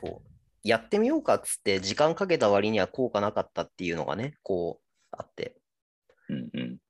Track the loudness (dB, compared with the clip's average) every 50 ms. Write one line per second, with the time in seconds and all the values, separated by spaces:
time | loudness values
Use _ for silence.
0 | -10 -12 -12 -12 -18 -20 -20 _ _ _ _ _ 0 0 0 0 0 0 2 2
1 | 4 2 2 0 2 2 2 2 0 -4 -10 -4 0 0 0 0 0 -2 2 2
2 | 2 2 2 0 0 0 2 4 4 4 4 4 4 2 2 2 0 0 0 -2
3 | -2 0 0 0 0 0 0 -2 -4 -4 -4 -6 -6 -6 _ -6 -4 -2 -2 -2
4 | -2 -4 -4 -4 -6 -6 -10 _ -6 -4 -2 -2 -2 -4 -6 -10 _ _ _ _
5 | _ _ -14 -14 -14 _ _ -10 -10 -10 -10 _ _ _ _ _ _ _ _ _
6 | _ _ _ _ _ -8 -8 -8 -8 -8 -8 -8 -8 -8 -10 -12 _